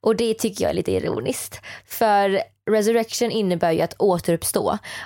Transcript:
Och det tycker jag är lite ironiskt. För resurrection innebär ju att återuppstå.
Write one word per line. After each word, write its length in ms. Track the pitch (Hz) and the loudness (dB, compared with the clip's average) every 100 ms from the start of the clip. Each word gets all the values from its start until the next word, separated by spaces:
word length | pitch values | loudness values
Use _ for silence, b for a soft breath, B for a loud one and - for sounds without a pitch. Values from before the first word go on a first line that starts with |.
Och 160 | - 226 | 0 0
det 180 | 233 | 0
tycker 300 | 220 220 196 | 0 -2 -2
jag 60 | 170 | -2
är 40 | |
lite 180 | 170 - | 0 -2
ironiskt. 680 | 190 - - 123 254 - - B B - | -2 -2 -2 -4 -6 -8 -14 B B -14
För 560 | - 226 202 202 196 - _ - | 0 2 4 2 0 -4 _ 0
resurrection 600 | 214 208 233 220 - 233 | 2 4 2 0 -2 -2
innebär 420 | 226 196 175 170 | 0 0 2 2
ju 80 | 165 | 2
att 140 | 165 - | 0 0
återuppstå. 800 | 208 175 - 165 - 202 - 208 B B | 2 2 2 0 0 0 0 -2 B B